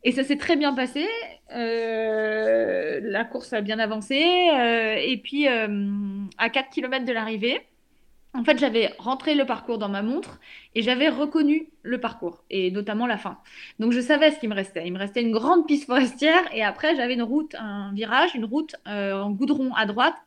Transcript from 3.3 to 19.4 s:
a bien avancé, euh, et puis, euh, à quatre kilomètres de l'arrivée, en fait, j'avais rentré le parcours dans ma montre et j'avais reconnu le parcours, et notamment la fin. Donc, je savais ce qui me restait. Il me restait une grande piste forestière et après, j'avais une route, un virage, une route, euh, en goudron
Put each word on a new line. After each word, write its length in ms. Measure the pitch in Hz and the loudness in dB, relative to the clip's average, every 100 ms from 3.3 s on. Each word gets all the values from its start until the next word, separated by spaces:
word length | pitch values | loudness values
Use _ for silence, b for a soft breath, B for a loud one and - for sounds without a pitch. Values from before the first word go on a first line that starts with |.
| 247 - | -6 -4
a 80 | 226 | -4
bien 180 | 202 220 | -2 -2
avancé, 440 | 220 220 208 277 | -2 -2 -2 2
euh, 720 | 330 359 349 285 233 233 220 214 | 4 6 6 4 4 2 2 0
et 220 | - 247 | -2 -4
puis, 300 | - 277 285 | -4 0 2
euh, 200 | 240 214 202 202 202 202 196 202 - | 2 -2 -2 -2 -2 -4 -6 -10 -2
à 120 | 233 | -2
quatre 200 | 269 262 | 0 -4
kilomètres 360 | - 254 262 247 | -4 -2 -4 -2
de 80 | |
l'arrivée, 460 | 226 220 220 233 302 _ _ _ _ _ _ _ 254 | -4 -2 -2 -2 -2 _ _ _ _ _ _ _ -2
en 80 | |
fait, 160 | 240 277 | 2 4
j'avais 340 | 277 226 208 - | 4 2 0 -2
rentré 340 | 214 262 - | -4 -2 2
le 100 | 294 269 | 2 2
parcours 340 | 220 - 226 | -2 -4 -4
dans 100 | 202 | -2
ma 140 | 196 | -2
montre 360 | 208 294 - - B B B 226 | -2 -4 -6 -16 B B B -2
et 80 | |
j'avais 260 | 220 254 302 | 0 4 2
reconnu 600 | 240 294 320 294 311 320 _ | 2 0 2 2 2 -2 _
le 180 | - 247 | -6 -4
parcours, 440 | 233 - 175 170 _ | -4 -6 -10 -10 _
et 180 | 196 185 | -2 -2
notamment 380 | 190 208 214 247 | -2 -4 -2 -2
la 100 | 208 | -2
fin. 220 | 202 - B B B B | -6 -14 B B B B
Donc, 120 | 226 | 0
je 80 | 240 | 0
savais 300 | 247 302 311 | 2 6 6
ce 100 | 302 | 4
qui 80 | 226 | -4
me 60 | |
restait. 300 | 202 196 170 170 | -4 -4 -6 -6
Il 80 | |
me 60 | 185 | -6
restait 240 | 196 240 | -4 -2
une 80 | 233 | 0
grande 340 | 220 254 339 320 | 2 4 4 4
piste 220 | 285 - | 0 2
forestière 560 | 247 262 - 302 330 339 | 2 2 2 4 4 2
et 100 | 220 | -2
après, 320 | 208 202 302 311 | -2 0 0 0
j'avais 200 | 240 254 | 0 -2
une 80 | |
route, 320 | 233 285 311 - | 0 -2 -2 -10
un 340 | 214 202 202 | -8 -8 -6
virage, 440 | 202 214 247 339 269 | -6 0 2 2 0
une 100 | 214 | -4
route, 300 | 269 311 - - | -4 -4 -12 -8
euh, 260 | 208 196 196 | -4 -2 -2
en 120 | 202 | -4
goudron 420 | 196 | -2